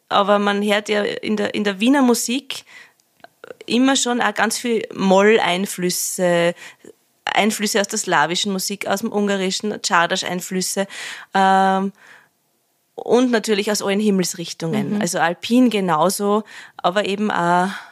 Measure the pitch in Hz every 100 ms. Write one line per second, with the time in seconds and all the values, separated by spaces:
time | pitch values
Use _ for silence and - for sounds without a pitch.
0 | - 202 202 202 202 202 208 208 208 208
1 | 202 - - 214 208 - 208 190 233 285
2 | 247 233 - 269 - - - - - _
3 | _ _ - _ - - - 233 269 262
4 | 240 240 208 208 208 - 247 226 - -
5 | 190 190 208 226 175 180 196 - 180 -
6 | - - 180 170 170 175 - - - -
7 | _ _ - - 214 214 208 208 202 214
8 | 190 165 156 185 208 190 - 202 - 196
9 | 226 208 202 196 185 190 214 - - 180
10 | 170 190 175 180 - 185 180 196 196 -
11 | - - - 196 190 190 190 190 196 -
12 | - - _ _ _ _ _ _ _ -
13 | - 233 254 226 214 202 214 202 196 196
14 | 214 190 175 180 170 - 165 156 143 208
15 | 175 175 165 175 - 240 247 208 185 151
16 | 175 - 202 214 214 - - - 175 196
17 | 185 202 214 - 175 175 185 190 -